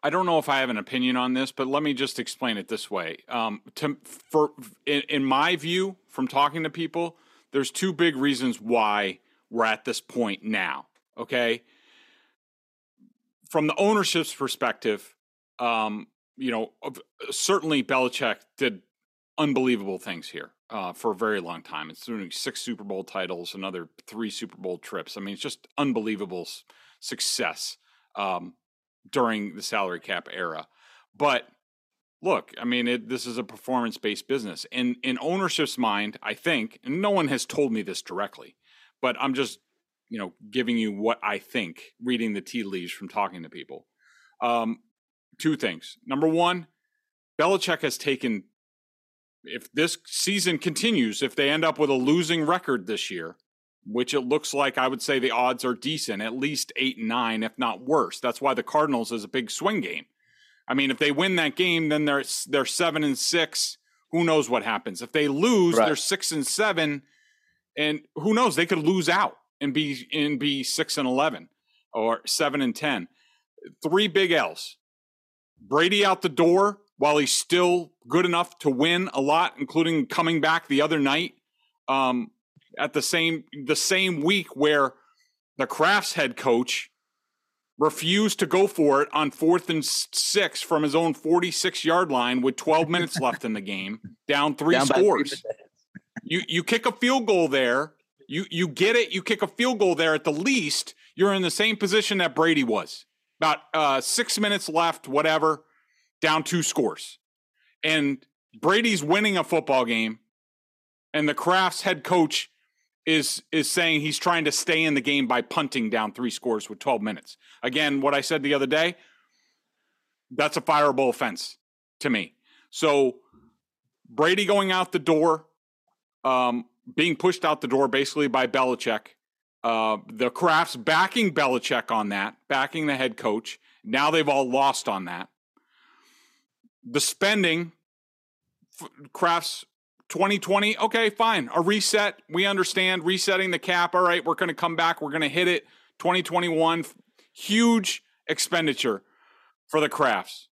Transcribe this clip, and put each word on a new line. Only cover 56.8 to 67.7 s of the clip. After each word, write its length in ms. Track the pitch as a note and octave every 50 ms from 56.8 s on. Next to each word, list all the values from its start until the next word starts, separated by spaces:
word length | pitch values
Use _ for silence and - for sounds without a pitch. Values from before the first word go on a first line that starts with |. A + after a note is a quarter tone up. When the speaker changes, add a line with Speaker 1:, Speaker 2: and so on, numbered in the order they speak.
| C3 C3 B2+ -
Speaker 1:
and 100 | A2+ A2
nine, 340 | A2+ B2 A#2+ A2+ A2+ A2 A2
if 100 | A2+ _
not 240 | - B2+ A#2 G#2 F#2
worse. 400 | - B2+ D#3 D3+ A#2 E2+ - -
That's 200 | - B2 A#2 -
why 120 | C3+ C#3 C3
the 100 | A#2 -
Cardinals 500 | - - D#3 D3+ D3+ C#3 A#2+ A2+ - A#2
is 120 | A2+ G#2
a 40 | G#2
big 220 | - C3 A#2+ A2
swing 300 | - - D3+ F#3+ A3 G3
game. 240 | A#2+ - - D2+ - _ _ _ _ _ _ _ _ _ _ _ _
I 80 | - B2
mean, 160 | C3+ C#3 C3+
if 80 | C3+ -
they 120 | D3 D3
win 260 | C#3+ C#3 F3 F#3+ F#3
that 200 | F3 D#3+ D3 -
game, 320 | - F#3 F3+ E3+ E3 D#3+ D#3
then 160 | D3 D3+ D3+
they're, 200 | D3 C#3+ C#3 C3+ - - - - -
they're 180 | C#3 C#3+ C3
seven 360 | - - - F3+ E3+ D3 D#3 D3+
and 140 | D3 C3+
six. 600 | - - - - F3 D#3+ - - - - - - _ _ _ _ _ _ _
Who 140 | - E3 E3+
knows 260 | E3 D#3+ D#3 C#3+ A2+
what 120 | B2 A#2+ G#2
happens? 380 | A2+ A2 G#2 - A#2 G2 E2+
If 120 | A#2 A#2 -
they 140 | D#3 D3+
lose, 500 | C#3+ C3+ C#3+ F3+ A#3+ B3 G#3 F3+ E3+ E3
Speaker 2:
Right. 100 | A#2 A2
Speaker 1:
they're 100 | - D#3
six 360 | - - - G3 F#3+ - - D#3+
and 140 | D#3 C#3
seven, 560 | - - - G#3+ G#3+ F#3+ E3 D#3+ D3+ D3 C#3 C#3 _ _ _ _ _ _ _ _ _ _ _ _ _